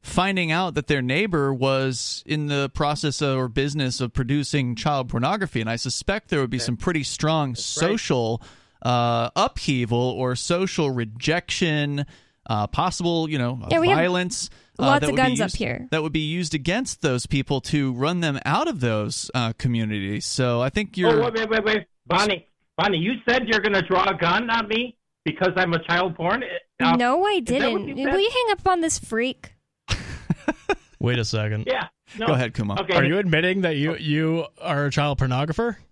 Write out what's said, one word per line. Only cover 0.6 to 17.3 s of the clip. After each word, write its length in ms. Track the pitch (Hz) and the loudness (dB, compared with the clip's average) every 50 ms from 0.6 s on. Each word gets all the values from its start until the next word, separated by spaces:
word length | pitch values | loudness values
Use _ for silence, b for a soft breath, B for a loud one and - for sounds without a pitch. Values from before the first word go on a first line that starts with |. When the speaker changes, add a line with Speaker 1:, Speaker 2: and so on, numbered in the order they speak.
| 190 180 139 | 0 0 -2
Speaker 1:
that 140 | 147 139 - | -4 0 0
their 120 | 151 139 | 0 0
neighbor 540 | 127 123 131 156 208 220 175 156 139 139 135 | 2 0 0 0 0 0 0 0 0 0 0
was 680 | 123 127 135 135 135 135 135 127 120 - - - - - | 0 2 2 2 2 0 0 -2 -4 -6 -8 -8 -10 -6
in 220 | - 156 151 151 147 | -6 -4 -4 -2 -2
the 200 | 143 143 139 131 | 0 0 -2 -2
process 520 | _ - 156 147 151 147 - 151 131 - 151 | _ -2 0 0 0 0 -2 -4 -2 0 0
of, 160 | 139 135 131 | 0 0 0
or 80 | 127 | -2
business 540 | 123 110 131 135 147 143 151 139 127 123 - | -2 -2 -2 -2 0 0 -2 -2 -2 -2 -2
of 120 | 131 120 - | -4 -4 -2
producing 640 | - 131 117 139 147 143 - - 147 131 123 120 | -4 -2 0 0 0 0 0 0 0 0 0 -2
child 340 | 107 - 151 147 139 127 120 | -2 0 0 0 0 -2 -2
pornography. 520 | - 120 120 143 190 214 196 156 - 117 | -2 -2 0 0 0 -2 -4 -4 -4 -4
And 100 | 113 110 | -2 -2
I 60 | 117 | -2
suspect 540 | 117 - 131 117 - - - 196 214 _ _ | -4 -4 -4 -6 -4 -2 -2 -4 -4 _ _
there 100 | - 147 | 0 0
would 100 | 135 120 | 0 0
be 60 | 117 | -2
Speaker 2:
Yeah. 80 | 127 - | -4 -2
Speaker 1:
some 120 | - 120 | -4 -4
pretty 280 | - - 185 175 160 139 | -2 -2 -2 0 0 -2
strong 460 | - - - - 151 160 160 147 135 | -4 -4 -2 0 0 2 2 0 -2
Speaker 2:
That's 260 | 120 - - - - 156 | -4 -6 -6 -6 -2 0
right. 100 | 151 175 | 0 0
Speaker 1:
social, 520 | 208 226 - - 151 127 117 113 117 117 B B B B B B B B B | 0 -2 0 0 0 0 2 0 -2 -4 B B B B B B B B B
uh, 460 | 123 123 123 120 120 120 117 117 120 _ | 0 2 2 2 2 2 0 0 0 _
upheaval 600 | - 202 254 - - - - 143 127 120 107 120 120 | 0 0 0 0 -4 -2 0 0 0 2 0 2 2
or 340 | 123 127 117 92 127 127 127 | 2 0 -2 -2 -2 -2 -2
social 560 | 123 - - 175 175 190 185 - - 160 139 | -4 -2 0 0 0 0 -2 0 0 0 0
rejection, 1120 | 131 123 117 110 107 117 - - 156 175 - - - - 190 170 151 151 147 143 143 143 143 b b b b b b b b - | 0 -2 -4 -4 -6 -4 0 0 0 0 0 -4 -2 0 0 2 2 2 0 0 -2 -4 -6 b b b b b b b b -4
uh, 160 | 113 104 104 | -2 0 0
possible, 640 | 104 - - 156 185 175 - 175 170 170 165 160 156 | -2 0 0 0 0 0 0 0 0 2 0 0 0
you 80 | 156 143 | -2 -2
know, 220 | 123 120 127 123 110 - | -2 -2 -2 -6 -2 0
Speaker 3:
Yeah, 80 | - 330 | 2 4
we 80 | 330 - | 4 4
have 60 | 403 - | 4 4
Speaker 1:
violence, 520 | 165 180 180 180 180 180 - - - - b b b b b | 4 2 2 0 0 -2 -4 -6 -8 -10 b b b b b
uh, 100 | - - | 0 2
Speaker 3:
lots 140 | 269 277 285 147 | 4 4 4 4
Speaker 1:
that 40 | |
Speaker 3:
of 60 | 147 - | 2 2
Speaker 1:
would 40 | 269 | 4
be 40 | 262 | 2
Speaker 3:
guns 180 | 262 127 135 | 2 2 2
up 40 | - | 0
Speaker 1:
used, 120 | - - - | -2 -2 -4
Speaker 3:
here. 280 | - 120 120 - - 262 - | -4 -4 -4 -6 -4 -2 -2
Speaker 1:
that 100 | 160 156 | -2 -2
would 100 | 160 143 | 0 -2
be 60 | 160 156 | -2 -2
used 260 | 151 160 175 180 151 - | -2 -2 -2 -2 -2 -4
against 480 | 156 131 160 175 233 262 - - - | -2 -2 0 0 0 -2 -4 -8 -2
those 240 | - 151 127 123 - | 0 0 0 0 0
people 340 | - | 0